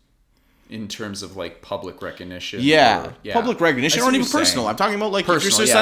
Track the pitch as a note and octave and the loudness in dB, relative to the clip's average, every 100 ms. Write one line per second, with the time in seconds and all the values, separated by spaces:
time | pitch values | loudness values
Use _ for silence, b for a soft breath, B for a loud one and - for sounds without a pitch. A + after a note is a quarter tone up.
0 | _ _ _ _ _ _ - A2 G2+ - | _ _ _ _ _ _ -16 -12 -10 -10
1 | G#2 G2 F#2 F#2+ E2+ - - G2+ F#2 - | -10 -10 -12 -10 -10 -10 -10 -8 -8 -10
2 | F2+ - F2+ F2+ - G#2 C#3 D#3 B2 F#2 | -12 -12 -12 -12 -10 -2 2 6 6 4
3 | A#1 - G#2 A#3 A#3 G3+ E3 C3 D3+ - | -2 -12 -4 -2 0 2 2 2 0 2
4 | B3 B3+ B3 D4+ D#4+ B3+ G#3+ G#3+ G#3 G3+ | 2 2 0 0 0 0 -2 0 0 0
5 | G#3+ G3 F3+ E3 G3 G3+ G#3+ A3 | -2 -2 2 2 2 2 4 4